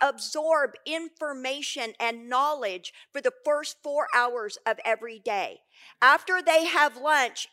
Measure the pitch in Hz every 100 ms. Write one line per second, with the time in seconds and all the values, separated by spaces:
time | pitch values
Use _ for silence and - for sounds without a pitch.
0 | 277 233 - 302 311 311 277 - - 320
1 | 330 - 302 269 254 277 277 277 226 -
2 | 233 233 240 247 294 294 220 180 - -
3 | - 277 247 247 302 294 302 - 302 285
4 | - 240 247 240 208 - 226 220 - 220
5 | 233 220 196 202 160 - _ _ - -
6 | 254 320 - 370 339 320 330 330 294 233
7 | 285 294 247 - -